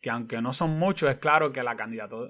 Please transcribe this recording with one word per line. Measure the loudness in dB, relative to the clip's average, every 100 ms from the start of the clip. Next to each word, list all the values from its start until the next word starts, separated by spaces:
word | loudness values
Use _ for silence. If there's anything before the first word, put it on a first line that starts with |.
que | -6
aunque | -4 -4 -4
no | -2
son | 0 0 2
muchos, | 0 2 2
es | 2
claro | 4 4 4
que | 0
la | -4 -4
candidato-, | -6 -8 -8 -10 -10